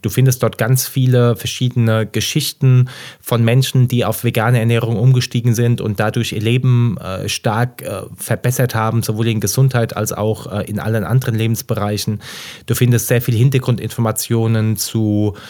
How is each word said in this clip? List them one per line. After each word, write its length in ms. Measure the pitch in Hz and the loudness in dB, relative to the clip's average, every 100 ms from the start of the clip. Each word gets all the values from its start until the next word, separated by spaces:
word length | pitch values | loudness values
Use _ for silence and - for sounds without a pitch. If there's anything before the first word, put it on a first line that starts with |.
du 80 | 92 | -4
findest 340 | - 131 123 | 2 2 2
dort 140 | 113 - | 0 0
ganz 300 | - 131 - | 0 0 0
viele 480 | - 127 127 120 113 | 0 2 4 4 2
verschiedene 720 | - - 127 123 113 110 107 | -4 -4 -2 0 2 2 0
Geschichten 800 | 120 - 156 - - 135 127 123 - - - | -2 -2 -2 -4 0 4 4 2 -2 -18 -16
von 240 | - 120 | -2 2
Menschen, 460 | 113 127 131 131 120 | 4 2 2 2 2
die 160 | 120 101 | 2 0
auf 180 | 110 | -2
vegane 360 | 117 113 110 123 | -2 0 2 4
Ernährung 360 | 113 117 110 117 | 4 2 0 2
umgestiegen 580 | 127 127 123 120 120 | 4 4 2 -2 0
sind 280 | 110 120 120 | 2 2 0
und 180 | 107 101 | 0 0
dadurch 320 | 110 117 113 | 0 0 -2
ihr 80 | 107 | -2
Leben, 580 | 107 127 131 123 120 87 | 0 2 2 2 2 -4
äh, 280 | 90 95 95 | -8 -8 -6
stark, 540 | - 117 107 123 - | -4 -2 0 -2 -4
äh, 220 | - 101 104 - | -10 -10 -10 -10
verbessert 580 | - 113 123 127 123 | -6 -4 -2 0 0
haben, 300 | 110 110 113 | 0 0 0
sowohl 240 | 107 110 117 | -2 -2 -2
in 140 | 110 | 0
Gesundheit 560 | 104 - 135 123 113 - | -2 2 2 2 -2 -2
als 160 | 110 | -6
auch, 360 | - 107 107 - | -4 -4 -4 -6
äh, 140 | 101 - | -6 -4
in 80 | 104 | -4
allen 240 | 85 113 | -2 -2
anderen 320 | 87 127 127 110 | 2 0 2 0
Lebensbereichen. 880 | 113 113 - 117 104 104 - 104 - - - - - | 0 -2 -4 -2 -2 -2 -4 -6 -8 -16 -16 -10 -4
Du 100 | 123 | 0
findest 320 | 123 117 - | 4 2 2
sehr 140 | 120 | 0
viel 140 | 123 113 | 2 2
Hintergrundinformationen 1400 | 131 135 127 113 - - 113 107 - 117 113 113 110 104 | 2 2 0 -2 -4 -2 -2 -2 -2 0 2 0 0 -2
zu 560 | - 113 107 104 104 98 - | -4 -2 0 2 0 -2 -10